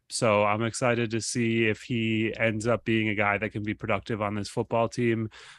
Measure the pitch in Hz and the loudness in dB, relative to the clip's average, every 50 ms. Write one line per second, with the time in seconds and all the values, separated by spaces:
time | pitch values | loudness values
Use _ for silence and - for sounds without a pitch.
0 | _ - - - 127 113 104 104 104 104 104 107 117 110 - - 135 120 120 117 | _ -8 -4 0 2 4 4 4 4 4 2 0 0 -2 -2 0 2 2 2 2
1 | 120 107 113 113 - - - 123 117 113 113 117 113 110 104 - - - 127 117 | 0 -2 -2 -4 -4 -2 -2 0 0 2 2 2 2 2 0 -2 -4 -4 -2 -2
2 | 110 113 110 107 110 107 - - 113 113 107 107 107 120 117 107 - 117 113 110 | 0 0 0 0 0 -2 -2 0 0 0 0 0 0 0 0 0 2 2 2 2
3 | 107 110 104 104 104 104 101 98 107 101 - 110 101 107 101 - - 113 104 98 | 2 0 0 2 2 2 2 0 -2 -4 -6 -6 -4 -4 -6 -6 -2 -2 -2 -2
4 | - - 117 101 107 101 107 104 98 - - 127 110 - 123 117 117 113 - 123 | -2 -4 -4 -2 -2 -2 -2 -4 -6 -6 -4 -4 -4 0 0 0 0 0 0 0
5 | 120 117 113 113 110 107 - - - - - | 0 0 0 0 -2 -6 -8 -14 -20 -20 -20